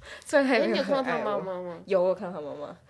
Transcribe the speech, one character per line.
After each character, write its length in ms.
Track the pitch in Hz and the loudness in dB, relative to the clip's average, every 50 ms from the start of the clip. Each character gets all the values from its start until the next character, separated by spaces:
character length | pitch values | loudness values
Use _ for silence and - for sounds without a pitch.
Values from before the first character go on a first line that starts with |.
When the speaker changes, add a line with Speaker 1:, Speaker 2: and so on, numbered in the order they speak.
| - - - - - | -20 -20 -20 -18 -4
Speaker 1:
虽 140 | - - 294 | 2 4 4
然 100 | 277 262 | 4 6
他 80 | 269 | 4
也 100 | 262 285 | 4 4
没 120 | 226 226 - | 4 2 0
有 40 | 277 | 0
很 120 | - 285 | 2 0
爱 20 | |
我。 60 | 269 262 | 0 0
Speaker 2:
哎， 0 | |
你 0 | |
有 0 | |
看 0 | |
到 60 | 254 | 0
他 80 | - - | -2 -2
妈 200 | 247 214 208 202 | -2 -2 -2 -4
妈 240 | 175 190 185 180 180 | -4 -6 -8 -8 -8
吗？ 160 | 175 170 165 180 | -10 -10 -10 -4
Speaker 1:
有， 160 | - 190 185 180 | 0 2 2 4
我 60 | 185 | 2
有 60 | 180 | 2
看 180 | 180 208 180 175 | 0 -4 -8 -8
到 80 | 165 | -10
他 60 | 147 | -10
妈 80 | 143 135 | -10 -10
妈。 220 | 147 147 139 180 175 _ | -10 -12 -12 -14 -16 _